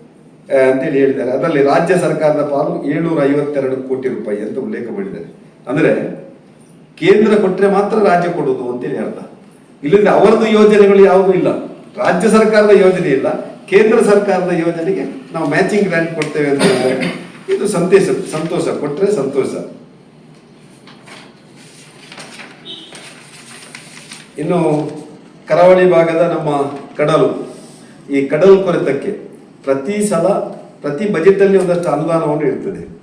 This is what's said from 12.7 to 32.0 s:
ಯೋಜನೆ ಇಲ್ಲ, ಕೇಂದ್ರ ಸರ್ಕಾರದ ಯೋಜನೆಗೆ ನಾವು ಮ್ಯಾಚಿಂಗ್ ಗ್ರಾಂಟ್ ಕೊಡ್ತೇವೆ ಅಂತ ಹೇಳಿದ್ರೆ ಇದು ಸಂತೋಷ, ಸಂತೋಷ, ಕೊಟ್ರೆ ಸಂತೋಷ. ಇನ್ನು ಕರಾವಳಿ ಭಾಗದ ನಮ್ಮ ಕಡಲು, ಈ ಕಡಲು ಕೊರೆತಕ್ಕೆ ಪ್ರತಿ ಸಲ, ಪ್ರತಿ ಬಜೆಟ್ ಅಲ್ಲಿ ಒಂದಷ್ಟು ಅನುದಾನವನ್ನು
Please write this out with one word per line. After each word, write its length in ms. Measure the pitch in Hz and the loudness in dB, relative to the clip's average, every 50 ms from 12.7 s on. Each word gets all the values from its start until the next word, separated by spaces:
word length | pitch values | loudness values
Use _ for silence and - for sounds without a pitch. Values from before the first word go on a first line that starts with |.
ಯೋಜನೆ 380 | 202 190 185 185 - - 156 147 | 6 6 6 4 2 0 0 0
ಇಲ್ಲ, 200 | 139 127 123 - - - - - - - - | 0 0 -2 -2 -4 -6 -8 -12 -16 -18 -4
ಕೇಂದ್ರ 340 | - 180 208 220 226 240 214 | 0 2 2 4 4 4 2
ಸರ್ಕಾರದ 500 | 190 202 202 202 202 196 190 180 175 175 | 4 4 2 2 2 0 0 0 0 -2
ಯೋಜನೆಗೆ 800 | 175 165 165 170 165 165 165 - - 139 135 - - - - - - | -2 -2 -2 -2 -2 -2 -4 -4 -4 -4 -6 -8 -10 -14 -14 -12 -8
ನಾವು 140 | 165 156 143 | -6 -4 -2
ಮ್ಯಾಚಿಂಗ್ 400 | 151 170 196 180 208 202 185 170 | 0 0 0 0 0 0 0 0
ಗ್ರಾಂಟ್ 260 | 165 165 160 160 - | 0 -2 -2 -4 -4
ಕೊಡ್ತೇವೆ 360 | 160 151 - - 156 147 143 | -6 -6 -4 -4 -4 -2 -2
ಅಂತ 120 | 139 135 | 0 0
ಹೇಳಿದ್ರೆ 640 | 131 135 131 123 127 131 131 131 - - - - - - - - - - 190 | 2 0 0 0 0 -2 -2 -2 -4 -6 -6 -8 -12 -18 -20 -14 -8 -4 -4
ಇದು 120 | - - - | -2 -2 -2
ಸಂತೋಷ, 340 | 180 170 175 180 196 185 165 143 131 - - - | -2 -2 0 2 2 2 2 2 -2 -4 -6 -6
ಸಂತೋಷ, 360 | - 156 165 165 175 160 - 131 | -8 -6 -6 -4 -4 -4 -4 -4
ಕೊಟ್ರೆ 440 | 117 - 139 143 143 - 196 208 | -6 -6 -6 -8 -4 -2 -2 -2
ಸಂತೋಷ. 420 | - - 127 - - 135 - - - - - - - - - - - - _ _ _ - - - - - - - - - - - - - - - - - - - - - - - - - - - - - - - - - - - - - - - - - - - - - - - - - - - - - - - - - - - - - - - - - - - - - - - - - - - - - - - - - - - - 143 | -2 -2 -4 -4 -4 -4 -4 -4 -6 -10 -12 -14 -18 -20 -20 -20 -20 -20 _ _ _ -20 -20 -20 -20 -20 -20 -20 -20 -20 -20 -20 -20 -20 -20 -20 -20 -20 -20 -20 -20 -20 -20 -20 -20 -20 -20 -20 -20 -20 -20 -20 -20 -20 -20 -20 -20 -20 -20 -20 -20 -20 -20 -20 -20 -20 -20 -20 -20 -20 -20 -18 -18 -18 -20 -20 -20 -20 -20 -20 -20 -20 -20 -20 -20 -20 -20 -20 -20 -20 -20 -20 -20 -20 -20 -20 -20 -20 -20 -20 -20 -20 -20 -16 -12 -6
ಇನ್ನು 520 | 156 165 180 170 160 156 151 151 151 - - - - - - - - - - - - - | -4 -2 0 0 0 0 0 -2 -4 -6 -10 -14 -16 -18 -20 -20 -20 -20 -20 -16 -6 0
ಕರಾವಳಿ 420 | 156 160 175 185 185 185 185 185 | 2 4 6 6 6 6 4 4
ಭಾಗದ 460 | 170 165 165 165 165 160 131 127 120 117 | 4 4 2 2 2 0 0 0 -2 -2
ನಮ್ಮ 400 | - 151 143 143 139 139 - - - - - | -2 -2 -2 -2 -4 -6 -8 -12 -16 -12 -6
ಕಡಲು, 520 | - 151 151 156 147 135 123 - - - - - - - - - - - - - - - - | -4 -2 0 2 2 2 0 -2 -6 -10 -12 -16 -18 -20 -20 -20 -20 -20 -20 -20 -20 -10 -6
ಈ 140 | 139 139 139 | -4 -2 -2
ಕಡಲು 360 | - 156 151 175 196 196 190 | -2 0 4 6 6 6 6
ಕೊರೆತಕ್ಕೆ 480 | - 175 165 - - - 131 - - - - - - - - - - - - - - | 4 0 -2 -2 -2 -2 -4 -4 -6 -8 -8 -10 -12 -18 -20 -20 -20 -20 -20 -8 -4
ಪ್ರತಿ 420 | 139 135 135 - 196 208 208 208 | -2 -2 -2 -2 -4 -4 -2 -2
ಸಲ, 220 | - 175 - - 190 202 - - - - - - - - - | -2 -2 0 0 0 0 -2 -4 -8 -10 -14 -20 -20 -16 -10
ಪ್ರತಿ 280 | - 147 - - 214 202 | -8 -8 -6 -4 -4 -2
ಬಜೆಟ್ 340 | 160 160 165 196 190 185 | -2 2 2 2 4 4
ಅಲ್ಲಿ 160 | 196 196 190 185 | 4 2 2 2
ಒಂದಷ್ಟು 320 | 180 175 175 170 170 156 | 2 0 -2 -2 -2 -2
ಅನುದಾನವನ್ನು 560 | 147 151 | -2 -2